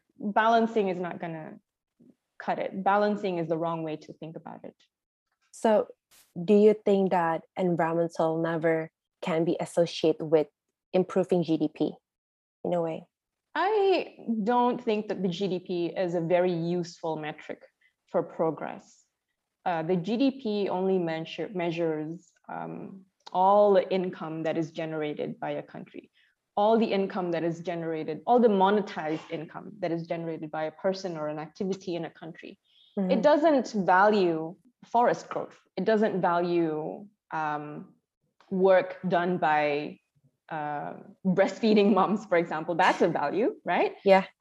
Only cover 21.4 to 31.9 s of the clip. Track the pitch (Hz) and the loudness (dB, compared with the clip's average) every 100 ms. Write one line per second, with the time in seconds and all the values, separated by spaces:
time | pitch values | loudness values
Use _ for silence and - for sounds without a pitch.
21.4 | 160 185 175 165 170 156 156 175 _ _ | -8 -4 -4 -2 -2 -2 -6 -10 _ _
22.4 | - - 165 165 - 196 - _ - 180 | -12 -10 -10 -12 -14 -18 -20 _ -6 2
23.4 | 185 208 208 190 180 185 180 185 160 160 | 4 6 6 6 4 0 -2 -6 -8 -6
24.4 | 160 156 160 175 160 160 151 147 147 - | -4 -2 -4 -6 -6 -6 -6 -6 -8 -8
25.4 | 151 147 143 131 - - - _ _ _ | -8 -8 -10 -16 -18 -18 -20 _ _ _
26.4 | _ - 208 226 220 196 190 202 180 165 | _ 0 4 4 2 0 -2 -4 -4 -2
27.4 | 170 165 170 170 165 160 156 156 - 247 | -2 -4 -6 -6 -6 -6 -6 -6 2 4
28.4 | 226 196 190 208 202 - 156 156 - 160 | 6 6 4 4 0 -6 -4 -6 -6 -10
29.4 | 156 165 185 202 175 170 165 170 165 160 | -10 -14 -16 -8 -4 -4 -6 -6 -6 -8
30.4 | 156 156 156 - 190 190 190 160 151 156 | -8 -8 -8 -4 -4 -4 -6 -6 -6 -8
31.4 | 160 - 190 190 185 | -10 -6 -6 -6 -6